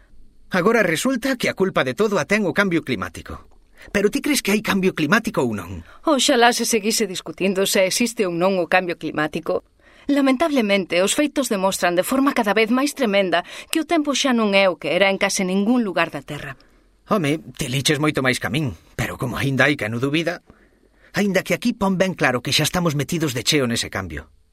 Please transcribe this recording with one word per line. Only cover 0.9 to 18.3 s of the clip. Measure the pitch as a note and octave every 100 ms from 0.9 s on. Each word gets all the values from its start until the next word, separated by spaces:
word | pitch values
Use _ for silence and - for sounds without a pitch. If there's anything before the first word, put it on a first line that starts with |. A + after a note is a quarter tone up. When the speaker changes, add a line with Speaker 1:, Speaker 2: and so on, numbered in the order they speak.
| D#3+ B3+ C4+ C4+ C4+
Speaker 1:
que | C#3+
a | -
culpa | F#3+ -
de | C3
todo | B2 G#3+ G3
a |
ten | C#3+ G#3 F#3+
o | C#3
cambio | G3+ E3+
climático. | C#3 A2 F2 - - - - - _ - -
Pero | G3+ G3+
ti | C#4+
crees | D#4 C#4
que | - G#3+
hai |
cambio | G3 F#3+ F#3 E3+
climático | D3+ E3+ - -
ou | B2+
non? | G#2 F2+ F2+ - - -
Speaker 2:
Oxalá | C4+ - B3+ A#3+ A#3
se |
seguise | A#3 A3+ G3+ A3
discutindo | G3+ F3 - D#3+ F#3 F#3+ G3
se | G#3
existe | F#3+ - A#3+ -
ou | F#3
non | E3+ F#3 F#3+
o |
cambio | E3 F#3 F3+ E3
climático. | D#3 - D3+ F3 D#3+ F#3 - _ _ - -
Lamentablemente, | C#4+ C4+ B3+ E4+ C#4+ G#3 G3+ F3 E3+
os | G3
feitos | - D4 - C4
demostran | G3+ F#3+ F#3 F3+ F3
de | F3+
forma | C4 C#4
cada | C4 G#3 G3
vez | A3
máis | B3+ D4 -
tremenda | A#3 G3 F#3+ E3 - - -
que | E4
o | D4+
tempo | E4+ D4 C4
xa | C4+
non | A#3 G#3+ G3
é | G3
o | E3
que | D3+ F3
era | G3
en | G3
case | G3 -
ningún | F#3 F#3+ G3+ B3+
lugar | G#3+ E3+ E3
da | D3
Terra. | - D3 C3+ C3 _ _ _ _ -
Speaker 1:
Home, | G#3 C#3+ E3 E3
ti | - B2
liches | C3+ C3 C#3+
moito | D3+ C#3+
máis | B2+